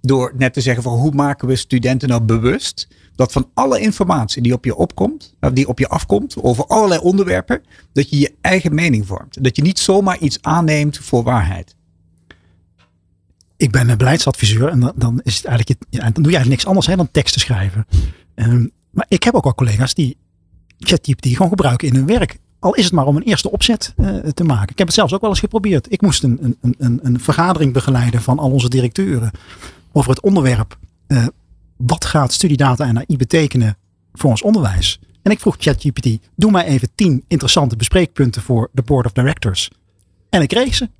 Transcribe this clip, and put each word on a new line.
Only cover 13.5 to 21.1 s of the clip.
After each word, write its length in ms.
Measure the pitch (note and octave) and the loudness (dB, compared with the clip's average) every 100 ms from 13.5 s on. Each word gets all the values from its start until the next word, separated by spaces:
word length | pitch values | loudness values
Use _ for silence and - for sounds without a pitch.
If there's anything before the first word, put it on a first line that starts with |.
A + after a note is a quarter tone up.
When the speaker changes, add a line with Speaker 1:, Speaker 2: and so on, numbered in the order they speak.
| _ | _
Speaker 2:
Ik 140 | C3 | 0
ben 180 | A2 A#2+ | 2 2
een 100 | A#2 | 2
beleidsadviseur 720 | B2+ D#3+ - - G#2 A2 C3+ | 2 2 0 0 0 2 2
en 120 | D3 | 2
dan, 120 | B2 - | 0 0
dan 240 | A#2+ A#2+ | -2 -2
is 140 | - A2 | -2 -4
het 80 | |
eigenlijk, 360 | - A#2+ G#2+ B2 - | -2 -2 0 -2 -4
ja, 100 | A#2 | -4
dan 120 | A2+ | -2
doe 180 | A2+ D3+ | 2 2
je 40 | E3+ | 2
eigenlijk 120 | B2 | 2
niks 180 | C3+ - | 0 0
anders, 200 | F#3+ D#3+ | 0 2
hè, 100 | F#3 | 0
dan 140 | D#3+ | 0
teksten 300 | - - - | 0 0 -2
schrijven. 460 | - G#2+ G2 F#2+ G#2+ - - - _ | -2 -2 -2 -4 0 0 0 -8 _
Ehm, 320 | - A2+ A#2+ A#2 _ _ | -4 0 2 0 _ _
maar 160 | - - | -6 -2
ik 140 | F3+ | 0
heb 120 | - | 2
ook 100 | A#3+ | 2
al 100 | C#3 | 0
collega's 400 | - B2 G#2 C3 | 0 0 0 -2
die 220 | - C#3 - _ _ _ _ _ _ | 0 -2 -4 _ _ _ _ _ _
Chat 220 | - F3+ | -2 -2
G 120 | - | 0